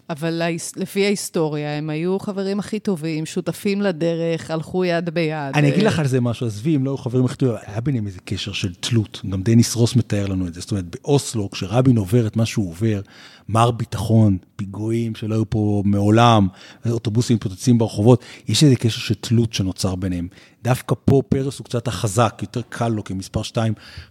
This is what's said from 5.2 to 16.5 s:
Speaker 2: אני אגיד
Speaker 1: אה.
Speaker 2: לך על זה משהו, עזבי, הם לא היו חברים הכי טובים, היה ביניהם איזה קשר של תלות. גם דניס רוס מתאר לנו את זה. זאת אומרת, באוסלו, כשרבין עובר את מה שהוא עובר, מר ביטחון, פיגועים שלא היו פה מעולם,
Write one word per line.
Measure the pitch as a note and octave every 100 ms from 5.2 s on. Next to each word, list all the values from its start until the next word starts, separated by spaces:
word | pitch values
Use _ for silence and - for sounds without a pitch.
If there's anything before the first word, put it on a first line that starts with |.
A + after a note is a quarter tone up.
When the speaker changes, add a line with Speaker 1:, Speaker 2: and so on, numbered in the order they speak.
| D#3+ D#3 C#3 C#3+
Speaker 2:
אני | D3
אגיד | C#3
Speaker 1:
אה. | G#3+
Speaker 2:
לך | E3
על | C#3+
זה | C3
משהו, | A#2+ A2 A#2+
עזבי, | G2+ B2 D3+
הם | C3
לא |
היו | C3+
חברים | B2 B2 B2+
הכי | -
טובים, | C3 G#2+ -
היה | G#2
ביניהם | B2 B2+ G#2
איזה | F#2 -
קשר | F#2+ -
של | F#2+ G2+
תלות. | F2 - A#2 G#2 - G2+
גם | F#2+
דניס | F#2 A2+ A2+ A2
רוס | A#2 B2
מתאר | - G#2 G2+
לנו | F#2+ F2+
את |
זה. | E2+
זאת | -
אומרת, | G#2 F2 -
באוסלו, | - C#3+ - A2+ G2
כשרבין | - F#2 A2 C3 A#2+
עובר | F#2 B2 A2
את | A2+
מה | A2+
שהוא | - F#2+
עובר, | E2 A2+ G#2 G2 - - - -
מר | G#2+ A#2
ביטחון, | A#2 A2 G#2 - A2+ G#2+ F#2+ - -
פיגועים | G2 G2 A2 A#2 A#2 G#2+
שלא | G#2+ A2
היו | G#2+
פה | G#2+ G#2 G2+ G2
מעולם, | G2+ G#2 A2 A#2+ A2+ F#2+